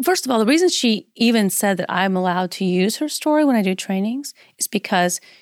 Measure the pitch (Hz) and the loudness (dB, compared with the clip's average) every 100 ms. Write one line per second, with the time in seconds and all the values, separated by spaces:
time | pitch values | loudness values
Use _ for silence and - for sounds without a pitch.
0 | 302 370 262 233 220 320 359 - 240 214 | -2 -2 0 0 2 4 2 2 0 0
1 | - - 233 226 196 - 202 180 - 180 | -4 0 2 4 2 0 0 -2 -2 -2
2 | 196 185 185 175 185 - 190 180 196 - | 0 0 0 0 -2 -2 0 2 0 -2
3 | 302 - 311 302 294 233 185 190 - 190 | -6 -4 0 2 4 2 0 -2 -4 -2
4 | 202 262 285 - _ - - 202 - 185 | -2 -4 -10 -14 _ -10 -6 -4 -2 0
5 | 175 - - - | 0 -2 -12 -20